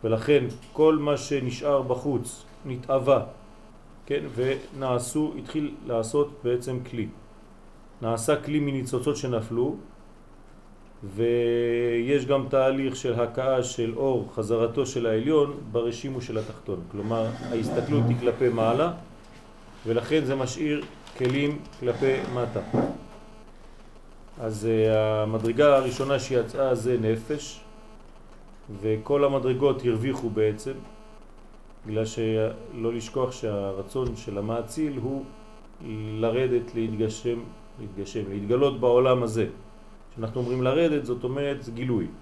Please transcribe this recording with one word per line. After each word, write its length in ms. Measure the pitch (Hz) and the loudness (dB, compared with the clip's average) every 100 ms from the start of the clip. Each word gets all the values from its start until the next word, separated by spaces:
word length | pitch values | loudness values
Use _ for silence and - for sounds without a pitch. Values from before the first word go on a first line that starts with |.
ולכן 400 | 113 110 123 147 120 - - | 2 0 6 4 4 -6 -12
כל 260 | - 156 156 | 4 6 6
מה 160 | 147 147 | 2 0
שנשאר 680 | - 143 127 120 147 139 | 0 -2 -2 -2 2 2
בחוץ, 600 | 127 127 147 123 123 - - - | 2 -2 0 -2 -4 -12 -18 -14
נתאווה, 600 | 139 127 123 135 127 131 107 - - - - - - - - | -8 -8 0 2 6 4 4 -12 -20 -20 -20 -20 -20 -20 -4
כן? 180 | 143 147 | -4 -2
ונעשו, 960 | 113 131 135 - 139 135 120 120 151 151 - | -2 0 -2 -6 -6 -2 0 0 -2 -2 -4
התחיל 360 | - 156 147 - - | -6 -4 -4 -6 -2
לעשות 540 | 117 110 147 147 - | -2 0 0 0 0
בעצם 340 | 120 123 123 127 123 | 0 0 -2 -6 -6
כלי. 180 | 120 107 - - - - - - - - - | -6 -6 -8 -20 -20 -20 -20 -20 -20 -20 -6
נעשה 340 | 110 113 110 147 | -4 -2 2 0
כלי 240 | 147 151 | 2 0
מניצוצות 560 | 143 135 127 127 135 143 | 0 -2 -2 -2 0 -2
שנפלו, 600 | 131 117 110 117 131 - - - - - - - - - - - - - | -2 -2 -2 0 0 -2 -12 -20 -20 -20 -20 -20 -20 -20 -20 -20 -20 -16
ויש 1200 | 98 98 117 120 120 120 120 117 120 117 120 143 127 | -12 0 2 4 4 2 2 2 2 2 2 2 4
גם 200 | 139 127 | 0 2
תהליך 480 | 135 131 135 135 131 | 4 4 2 -2 -2
של 240 | 127 117 | -2 0
הכאה 420 | 117 123 131 131 | 0 0 2 2
של 300 | 127 - 117 117 | 0 -2 -2 0
אור, 320 | 135 123 104 | 0 0 -2
חזרתו 520 | - 104 113 113 120 131 | -4 0 2 2 0 -2
של 200 | 131 117 | 0 2
העליון, 540 | 110 127 156 143 143 - | 2 4 4 4 0 -4
ברשימו 480 | 113 117 113 135 131 | -2 -2 -4 -6 -6
של 180 | 127 110 | -4 -6
התחתון. 420 | 110 110 - 92 85 | -6 -10 -8 -8 -6
כלומר, 360 | 101 104 113 110 117 - | -8 -2 0 -2 -4 -4
ההסתכלות 520 | 120 110 135 - 147 117 | -2 0 -2 2 2 4
היא 80 | 120 | 2
כלפי 280 | 120 113 127 | 2 2 2
מעלה, 440 | 113 113 123 170 170 - - - - - - - - 110 | 4 2 4 2 -2 -14 -20 -20 -20 -20 -20 -20 -10 0
ולכן 380 | 117 113 156 | 0 2 0
זה 120 | 131 135 | 2 0
משאיר 480 | 127 - 151 147 - - - - | -2 -2 -2 -2 -6 -16 -18 -2
כלים 400 | 127 135 143 147 - - | 0 2 0 -2 -10 -6
כלפי 340 | 123 117 135 131 - | -4 2 2 2 -2
מטה. 260 | 123 117 107 - - - - - - - - - - - - - - - - - - | -4 -2 -4 0 0 0 -4 -14 -18 -20 -20 -20 -20 -20 -20 -20 -20 -20 -20 -20 -8
אז, 260 | 113 107 110 | -6 -2 2
אה, 560 | 110 110 107 107 107 | 4 6 6 4 2
המדרגה 540 | 107 110 117 117 147 135 | 2 0 0 6 8 8
הראשונה 420 | 131 123 135 139 | 4 -2 0 0
שיצאה 560 | 131 127 113 - 135 | 2 0 0 0 2
זה 220 | 120 117 120 | 2 2 2
נפש, 600 | 110 113 110 147 - - - - - - - - - - - - - 104 | 2 0 -2 -6 -6 -14 -18 -20 -20 -20 -20 -20 -20 -20 -20 -20 -16 -6
וכל 440 | 107 110 107 143 | -2 -2 0 2
המדרגות 600 | 143 139 123 127 143 - | 4 2 0 2 2 2
הרוויחו 460 | 123 110 127 127 117 | 0 0 -2 -2 -2
בעצם, 420 | 104 107 107 135 135 - - - - - - - - - - 107 | 2 2 0 -8 -10 -14 -20 -20 -20 -20 -20 -20 -20 -20 -18 -6
בגלל 180 | 107 | -2
שלא 880 | 113 117 110 110 110 113 - 120 113 | -2 -2 0 2 0 -2 -12 -4 -4
לשכוח 400 | 117 110 139 127 | -4 -4 -2 -2
שהרצון 840 | - 113 101 98 95 95 131 127 107 | -2 -4 -2 -4 -6 -6 -4 -4 -4
של 220 | - 101 | -6 -4
המאציל 600 | 107 117 117 - 151 135 | -2 -4 -4 -4 -4 -2
הוא 220 | 120 135 135 - - - - - - 107 107 110 | -4 -6 -8 -16 -20 -20 -20 -16 -10 -8 -6 0
לרדת, 540 | 113 120 131 120 117 | 2 2 4 2 0
להתגשם, 640 | 117 113 107 110 - 120 117 113 - - - | -2 -2 0 -2 0 -2 -4 -6 -16 -18 -16
להתגשם, 500 | 107 95 98 117 98 | -12 -10 -6 -6 -4
להתגלות 500 | 101 101 123 139 113 | -4 2 4 4 4
בעולם 420 | 120 120 131 127 | 4 6 6 4
הזה. 240 | 117 110 104 - - - - - - | 2 0 -2 -4 -18 -20 -20 -20 -18
כשאנחנו 280 | - 110 123 | -8 -6 -4
אומרים 220 | 123 127 | -2 0
לרדת, 420 | 127 143 170 147 | 2 4 4 2
זאת 200 | 120 123 | -2 -4
אומרת, 380 | 123 135 143 143 | -2 -2 -4 -4
זה 100 | 120 | -8
גילוי. 340 | 117 127 113 82 - | -6 -2 0 -2 -8